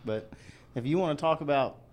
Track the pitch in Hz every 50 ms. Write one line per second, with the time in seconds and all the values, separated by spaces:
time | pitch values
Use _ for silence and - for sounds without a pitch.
0 | - 113 107 110 110 - - - - - - - - - - 131 117 131 151 180
1 | 190 165 151 143 - 160 160 156 160 143 143 139 131 107 - - - -